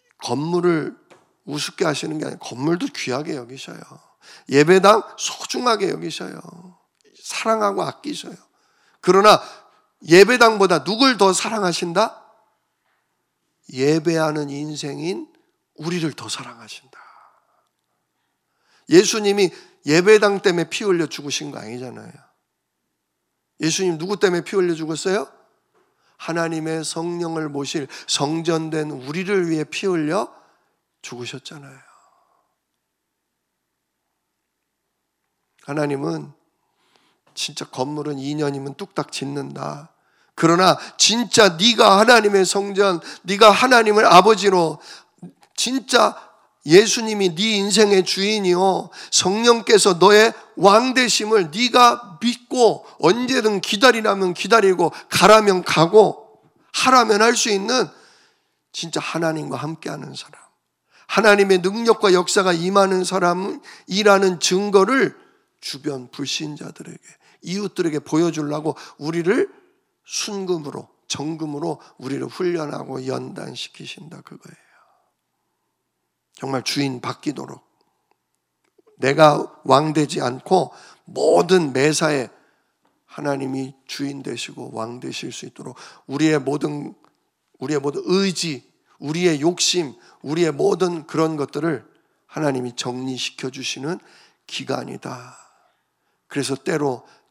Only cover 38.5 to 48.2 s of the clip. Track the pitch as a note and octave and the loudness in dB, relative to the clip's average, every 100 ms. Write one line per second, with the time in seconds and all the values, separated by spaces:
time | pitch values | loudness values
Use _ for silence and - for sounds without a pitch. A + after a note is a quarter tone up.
38.5 | C#3 C3+ C#3 G3 - D3 - C#3 C#3+ C#3 | -4 -10 -14 -10 -8 -8 -8 -8 -8 -10
39.5 | C#3+ - D3 D#3 _ _ _ _ - E3 | -10 -12 -12 -18 _ _ _ _ 0 2
40.5 | E3+ F#3 C#3+ - - - A3 A3 - G3+ | 6 4 4 -2 -2 0 0 0 6 6
41.5 | E3 A3 A3 A3 G3 A3 A#3+ G#3 G3+ F3+ | 6 0 6 6 6 8 6 6 2 2
42.5 | G3+ G3+ G3 G3+ F3 - - F3 G3 G#3+ | 0 -4 0 0 0 -6 -18 -6 6 8
43.5 | G3 B3+ B3 A3 G#3 A3+ F3 F#3+ A3 G3 | 8 4 4 4 4 8 8 8 4 4
44.5 | F#3 D#3+ D#3 - - _ _ F3+ _ _ | 2 0 -2 -16 -20 _ _ -20 _ _
45.5 | - - C4 - B3 - - - _ _ | -8 -4 -4 0 2 2 0 -20 _ _
46.5 | _ D3 E3+ A3 - A3 G#3+ F#3+ D#3+ A3 | _ 6 6 6 0 -4 -2 -2 0 -2
47.5 | G#3 G3+ G3+ G#3+ G3 F3+ - | 0 0 2 4 4 2 -2